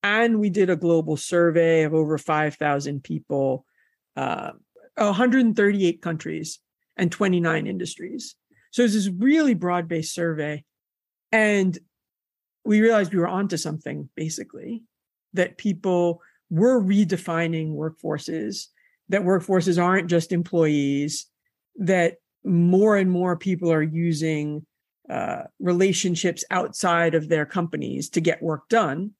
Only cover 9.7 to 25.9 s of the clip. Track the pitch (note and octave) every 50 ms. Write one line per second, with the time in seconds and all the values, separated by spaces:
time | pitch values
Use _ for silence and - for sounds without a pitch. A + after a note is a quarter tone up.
9.7 | F3+ F3 E3+ E3 E3+ D#3+ D#3+ - - - E3+ E3+ D#3+ D3+ D3 D3 D3+ D3 - _
10.7 | _ _ _ _ _ _ _ _ _ _ _ _ - A3 G#3+ G#3 G#3 G3+ F#3+ F#3
11.7 | E3+ F3 _ _ _ _ _ _ _ _ _ _ _ _ _ _ _ _ _ A3
12.7 | G#3 G#3+ G#3+ A3+ A#3 G#3+ G3+ D#3+ G3 F#3 E3+ F3 F3+ F#3 G3+ F#3+ F3 D#3+ - D#3+
13.7 | D3+ D#3 - - C#3 D3+ C#3+ C3+ _ - D#3+ D#3+ D#3 - - _ - - - -
14.7 | A#3 A3+ _ _ _ _ _ _ _ _ _ _ - F3+ F3 - - - - G#3
15.7 | F#3+ E3 - F#3+ F3+ F3 F3 F3 E3+ E3+ _ _ _ _ _ _ E3+ D#3+ G3+ B3
16.7 | C4 B3 G3+ F#3 G3+ G3+ G#3+ E3 G3 F3 - - E3 E3 E3+ E3 E3 D#3+ D#3+ D#3
17.7 | D#3 C#3+ D#3 D#3+ D#3 _ - D#3+ D#3 D3+ - - D#3+ D#3+ - - G3 - - _
18.7 | _ _ _ _ _ _ _ _ F3+ G3+ G3 F3+ F#3+ F#3 F3 - F#3+ F#3 E3 F#3+
19.7 | E3+ E3+ F3 F3+ F#3 F#3+ F3 F3 F3 E3+ D#3+ - F#3 E3+ E3+ - - E3+ D#3+ D3+
20.7 | D3+ D3 C#3+ C#3 C#3 C#3 C#3+ D3+ D#3+ - - _ _ _ _ _ _ _ _ _
21.7 | _ - G3 E3 F#3+ F3+ E3+ E3+ - _ _ _ _ _ _ - F3+ E3+ E3+ F3
22.7 | F3+ F#3+ G#3 A3 G#3 G3+ F#3+ F#3 F3+ F3 F3+ F3+ F3 E3+ - F#3+ F#3 E3 F3+ E3+
23.7 | E3 D#3 D3+ D#3 D#3 E3 E3+ E3+ E3 D3 D#3+ D#3+ D#3 D3+ D3 D3+ D3+ D3+ D#3 _
24.7 | _ _ _ _ _ _ _ - - - - - - - - - _ _ - F3+
25.7 | F3 F3 F#3+ G3